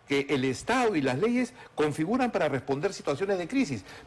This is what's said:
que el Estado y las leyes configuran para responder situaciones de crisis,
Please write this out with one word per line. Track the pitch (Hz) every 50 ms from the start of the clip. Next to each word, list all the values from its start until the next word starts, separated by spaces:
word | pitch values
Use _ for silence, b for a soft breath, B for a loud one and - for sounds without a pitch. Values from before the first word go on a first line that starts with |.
| _ -
que | 139 143 139 139
el | 151 135 127
Estado | 131 127 - - - 226 262 247 220 208
y | 160
las | 131 131 127 143
leyes | 190 233 240 247 254 240 - B B B B
configuran | - 151 151 139 151 160 170 226 254 262 240
para | - 202 175 151
responder | 139 127 - - 135 135 151 196 190
situaciones | - - - 143 135 190 196 202 180
de | 175 160
crisis, | - 277 254 190 135 104 - B B B B